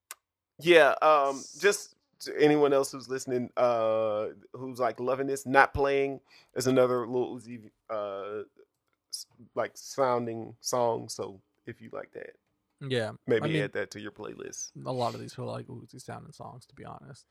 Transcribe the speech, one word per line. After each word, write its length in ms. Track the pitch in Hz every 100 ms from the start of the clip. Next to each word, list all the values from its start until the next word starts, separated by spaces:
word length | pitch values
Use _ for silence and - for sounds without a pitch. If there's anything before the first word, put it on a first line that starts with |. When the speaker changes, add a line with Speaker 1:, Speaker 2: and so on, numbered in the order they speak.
| - - _ _ _ -
Speaker 1:
Yeah, 340 | 156 170 139 -
um, 400 | 156 151 139 139 - 147
just 340 | 185 202 - _ _ _
to 160 | - -
anyone 360 | 151 151 143
else 180 | 139 135
who's 180 | 135 120
listening, 420 | 131 - 123 120 -
uh, 720 | 123 117 110 110 110 107 104 82 -
who's, 280 | 123 131 123
like, 180 | 120 117
loving 300 | 123 131 139
this, 180 | 139 127
Not 260 | 135 127
Playing 480 | 151 139 139 139 135 _ _ _ -
is 100 | 123
another 400 | 131 127 127 113
Lil 300 | 123 92 120
Uzi, 340 | 113 120 110 _ -
uh, 540 | 110 104 98 98 107 - _ _ _ _ _ _
s-, 140 | - - _ 113
like, 180 | 120 107
sounding 840 | - - - 131 120 117 113 113 113
song. 480 | - 127 120 113 117
So 320 | - 104 95 _ _
if 160 | - 110
you 100 | 113
like 180 | 101 -
that, 200 | - - - _ _ _ -
Speaker 2:
Yeah, 320 | 139 127 107 120 -
Speaker 1:
maybe 160 | 113
Speaker 2:
I 80 | 120
mean, 100 | 156
Speaker 1:
add 100 | 101
that 180 | 101 98
to 80 | 104
your 100 | 104
playlist. 600 | - 104 - - - - 143
Speaker 2:
a 80 | 135
lot 220 | 127 117
of 60 | 117
these 120 | 117
feel 120 | - 120
like 220 | 117 117
Uzi 320 | 120 - 127
sounding 300 | - 117 -
songs, 340 | - 123 123 -
to 80 |
be 100 | 135
honest. 400 | 117 120 139 139 _